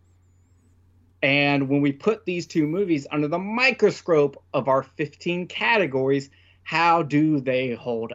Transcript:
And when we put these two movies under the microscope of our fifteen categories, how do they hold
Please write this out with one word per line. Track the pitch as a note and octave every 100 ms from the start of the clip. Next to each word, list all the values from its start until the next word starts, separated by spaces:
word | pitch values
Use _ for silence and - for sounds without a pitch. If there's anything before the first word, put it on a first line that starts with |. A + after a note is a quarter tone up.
| _ _ _ _ _ _ _ _ _ _ _ _
And | C#3+ C#3 C#3+ C#3+ C3+
when | C#3+
we | C#3+
put | C#3 - G#3+ -
these | F3+ -
two | E3+ D3+
movies | F3 G3 D#3 C3+
under | D3 D3
the | E3+
microscope | G3 A3+ C4 - G3+ - - D#3 C#3+ - _
of | A#2+ B2+
our | C3+
fifteen | C3 - D3 - F3 F3 F3
categories, | - A3+ A3+ D#3+ C3 C3 C#3 C#3 _ _ _
how | - D#3+ E3+ E3+
do | D3+ D3 D#3 D3
they | B2+ B2+ C3
hold | A#2 B2 A#2 A#2